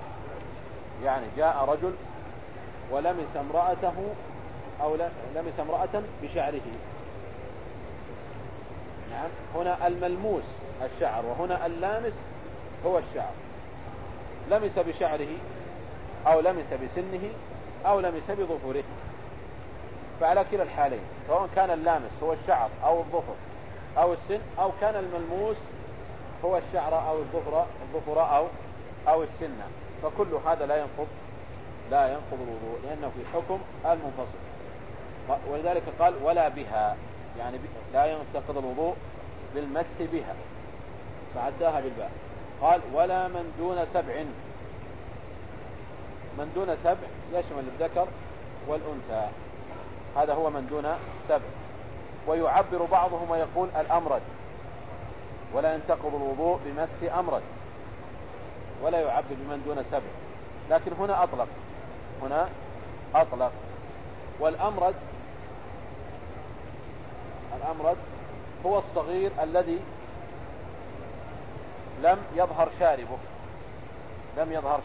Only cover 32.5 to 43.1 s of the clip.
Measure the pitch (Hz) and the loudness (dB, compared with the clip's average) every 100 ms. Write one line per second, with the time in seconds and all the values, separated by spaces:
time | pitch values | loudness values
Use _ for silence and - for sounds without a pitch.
32.5 | 113 113 120 131 151 143 123 120 170 - | -6 -6 -6 -6 -4 -6 -6 -2 0 0
33.5 | 190 - - 160 165 147 131 123 - - | -2 -4 -2 4 4 2 -4 -6 -6 -10
34.5 | - - - - - - - - 139 131 | -10 -10 -10 -10 -10 -10 -8 0 0 0
35.5 | 147 170 175 160 - 175 160 147 170 151 | 0 2 2 0 6 6 6 4 6 6
36.5 | 143 113 107 107 104 - - - 117 120 | 2 -2 2 2 2 -6 -10 -10 -8 -6
37.5 | 127 - 113 - - 151 156 135 165 160 | -6 -8 -10 2 4 6 4 -2 -4 -2
38.5 | 143 131 127 165 - - - - - - | -2 -2 0 0 0 -6 -10 -10 -10 -6
39.5 | 139 147 151 170 - 165 160 113 - - | -4 -2 -2 -2 -2 -2 -2 -4 -8 -8
40.5 | - - - - - - - - 127 131 | -10 -12 -12 -12 -10 -10 -10 -8 -2 -2
41.5 | 143 165 151 131 113 101 - - - - | 4 4 4 0 -4 -6 -8 -10 -10 -10
42.5 | - 151 175 123 143 180 | 4 8 8 6 4 4